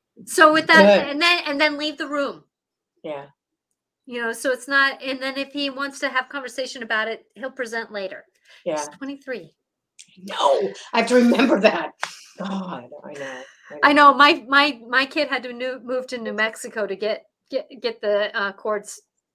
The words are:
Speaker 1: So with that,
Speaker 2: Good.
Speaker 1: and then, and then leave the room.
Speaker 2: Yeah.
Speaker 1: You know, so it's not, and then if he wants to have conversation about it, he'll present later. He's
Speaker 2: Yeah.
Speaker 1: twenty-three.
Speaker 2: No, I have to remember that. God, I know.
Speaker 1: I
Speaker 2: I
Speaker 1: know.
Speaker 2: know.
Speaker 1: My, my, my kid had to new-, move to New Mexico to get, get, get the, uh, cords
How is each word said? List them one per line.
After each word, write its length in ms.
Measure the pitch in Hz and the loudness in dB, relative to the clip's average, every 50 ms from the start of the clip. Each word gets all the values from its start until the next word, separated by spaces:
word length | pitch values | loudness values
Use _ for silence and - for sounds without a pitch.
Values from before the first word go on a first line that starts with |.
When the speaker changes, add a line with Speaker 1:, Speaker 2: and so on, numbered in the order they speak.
| _ _ _ - - | _ _ _ -20 -16
Speaker 1:
So 260 | - - - 311 302 | -4 2 4 6 6
with 140 | 311 320 311 | 6 4 4
that, 160 | - 330 320 294 - 202 - 285 | 6 6 8 8 8 8 6 4
Speaker 2:
Good. 80 | 285 | 0
Speaker 1:
and 100 | 285 294 | -2 0
then, 220 | 349 349 349 349 - | 2 2 2 0 -2
and 160 | 302 285 277 | -4 -2 0
then 160 | 302 302 294 285 | 0 0 0 -2
leave 220 | 302 302 285 285 | -6 -6 -6 -8
the 80 | 320 277 | -8 -6
room. 360 | 294 285 277 240 175 151 - _ _ _ _ _ _ _ _ _ _ _ - | -4 -4 -4 -4 -6 -10 -18 _ _ _ _ _ _ _ _ _ _ _ -12
Speaker 2:
Yeah. 240 | 160 147 139 143 143 _ _ _ _ _ _ _ _ _ _ _ _ _ _ _ 262 | -10 -10 -10 -12 -16 _ _ _ _ _ _ _ _ _ _ _ _ _ _ _ -12
Speaker 1:
You 140 | 240 240 | -8 -6
know, 120 | 233 226 233 | -6 -6 -6
so 180 | 233 - 277 | -4 -2 -2
it's 160 | 254 247 - 277 | -2 -2 -4 0
not, 320 | 277 277 277 277 269 - 254 | 2 2 2 2 0 -4 -8
and 180 | 269 269 254 | -8 -8 -6
then 160 | 262 269 262 277 | -6 -6 -6 -6
if 160 | 269 269 - | -8 -8 -6
he 160 | 285 285 277 | -6 -6 -4
wants 300 | 254 269 277 269 269 - | -4 -6 -8 -8 -6 -6
to 100 | 294 269 | -6 -4
have 180 | 247 262 254 - | -2 -4 -4 -4
conversation 540 | - 285 254 233 - 277 262 240 - 254 | -8 -10 -10 -10 -8 -8 -8 -8 -10 -10
about 260 | 233 226 226 214 220 226 | -8 -4 -4 -2 -2 -4
it, 200 | 220 - _ _ _ | -6 -8 _ _ _
he'll 160 | 202 262 262 | -14 -14 -12
present 400 | 269 - 247 220 226 226 214 - | -10 -10 -10 -8 -8 -8 -8 -8
later. 340 | 214 202 190 185 - - - _ _ _ _ _ - - - | -10 -10 -10 -10 -10 -14 -18 _ _ _ _ _ -20 -10 -6
He's 100 | 175 156 | -4 -4
Speaker 2:
Yeah. 120 | 151 147 - - - | -4 -4 -6 -10 -12
Speaker 1:
twenty-three. 560 | 269 269 277 277 _ 262 254 196 165 156 _ _ _ _ _ _ _ _ _ - - _ _ 185 180 | -12 -12 -12 -12 _ -10 -10 -10 -12 -16 _ _ _ _ _ _ _ _ _ -20 -20 _ _ -18 -14
Speaker 2:
No, 500 | 196 - - - 285 - - 196 - - - - - - | -10 -4 0 2 2 2 2 0 -4 -6 -10 -10 -4 -2
I 60 | 233 | 0
have 60 | 214 - | 2 4
to 60 | 247 | 4
remember 440 | 247 240 240 - - 269 226 302 196 | 4 6 6 4 4 4 2 4 4
that. 320 | 190 208 180 170 - - - _ - - - - - - _ - | 4 4 4 2 -4 -8 -10 _ -12 -12 -12 -16 -20 -18 _ -12
God, 500 | 185 196 196 190 185 175 165 123 120 - 147 - - | -10 -8 -8 -8 -8 -8 -10 -12 -14 -16 -18 -18 -16
I 100 | - - | -16 -14
know. 300 | 143 - - - 127 - - - _ _ - | -12 -12 -12 -12 -14 -16 -18 -20 _ _ -18
Speaker 1:
I 100 | 147 151 - | -2 2 4
Speaker 2:
I 100 | 285 294 | 6 8
Speaker 1:
know. 180 | 294 294 277 | 8 8 8
Speaker 2:
know. 60 | 269 254 | 8 8
Speaker 1:
My, 280 | 285 294 339 269 214 247 | 6 6 6 2 0 2
my, 320 | 277 277 285 294 247 226 226 233 | 4 4 4 4 0 -4 -8 -2
my 180 | 247 262 277 | 0 0 0
kid 220 | 269 - 311 294 262 | 0 0 -2 -2 -2
had 160 | 269 247 233 | -2 -6 -6
to 80 | 247 | -8
new-, 280 | 240 240 254 254 254 247 220 | -10 -8 -8 -8 -8 -8 -8
move 240 | 240 254 254 254 - | -6 -6 -6 -6 -8
to 100 | 254 240 | -10 -10
New 160 | 220 208 208 | -8 -6 -4
Mexico 540 | 208 220 220 220 - - 226 - 226 208 190 | -2 -2 -2 -2 -6 -14 -12 -8 -6 -6 -6
to 80 | 196 | -6
get, 300 | 196 208 214 208 - - _ _ _ _ _ | -6 -4 -4 -4 -6 -10 _ _ _ _ _
get, 180 | 277 247 - - - 233 | -8 -8 -8 -8 -10 -8
get 180 | - 233 226 - | -8 -8 -8 -4
the, 360 | - 208 208 202 208 - 214 226 | -2 0 0 0 0 -2 -4 -4
uh, 160 | 202 196 196 | -4 -4 -6
cords 480 | - - 220 214 202 208 - - - _ _ _ _ _ _ | -6 -6 -6 -4 -6 -6 -10 -16 -18 _ _ _ _ _ _